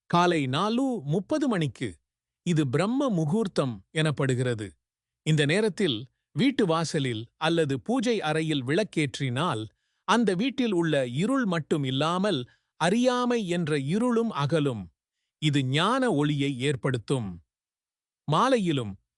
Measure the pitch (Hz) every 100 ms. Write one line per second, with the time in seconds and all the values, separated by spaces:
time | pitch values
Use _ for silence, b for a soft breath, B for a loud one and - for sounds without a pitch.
0 | _ 175 180 165 135 139 208 233 269 226
1 | 139 175 - 311 285 196 147 - - -
2 | _ _ _ _ 170 156 143 147 202 262
3 | 277 180 151 214 226 - 135 101 - 160
4 | 156 135 135 123 123 110 98 - _ _
5 | _ _ 151 156 143 185 220 175 180 107
6 | 131 _ _ 147 269 262 190 160 160 147
7 | 135 110 117 _ 160 165 151 135 - 254
8 | 240 214 151 160 160 147 123 165 - 165
9 | 147 - 135 123 175 113 110 - _ _
10 | - 220 208 180 262 247 233 175 165 147
11 | 127 123 220 269 220 165 - 160 139 135
12 | 156 180 208 147 120 b b _ 165 226
13 | 254 247 247 240 185 175 156 151 135 208
14 | 247 226 233 139 143 165 143 110 87 _
15 | _ _ _ _ 151 143 127 143 190 262
16 | 254 147 147 147 139 123 139 135 143 127
17 | - 139 101 85 - _ _ _ _ _
18 | _ _ - 156 247 247 180 139 107 95
19 | _